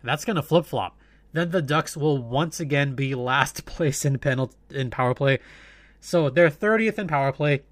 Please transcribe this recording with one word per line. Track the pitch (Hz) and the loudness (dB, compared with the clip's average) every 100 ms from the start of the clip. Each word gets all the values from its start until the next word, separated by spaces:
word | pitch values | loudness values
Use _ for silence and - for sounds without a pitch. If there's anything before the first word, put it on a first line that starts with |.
that's | 123 147 | -4 -4
gonna | - 185 | -2 -4
flip-flop. | - 165 160 127 92 - _ _ _ | 2 2 2 -4 -6 -10 _ _ _
Then | 156 170 | -4 -2
the | 185 | -2
Ducks | 139 151 160 160 | 0 -2 -2 -2
will | 151 139 | -2 0
once | 117 131 165 - | -2 -2 -2 -4
again | 151 143 143 | -2 0 0
be | 127 139 131 | -2 -4 -4
last | 123 135 135 - | 0 2 2 -2
<laughs> | - | -14
place | - 156 139 | -2 -2 0
in | 143 135 | -2 0
penal-, | 143 127 131 _ _ | 0 0 -2 _ _
in | 139 131 | -6 -6
power | - 123 | 0 0
play. | 123 139 135 - - - - - _ | 2 2 2 -4 -20 -20 -20 -20 _
So | - 175 147 | -2 2 2
they're | 139 165 | 4 4
thirtieth | 147 214 220 220 214 | 4 0 2 2 -2
in | 190 | -2
power | 147 139 | 0 0
play | 139 147 139 - | 0 0 0 -4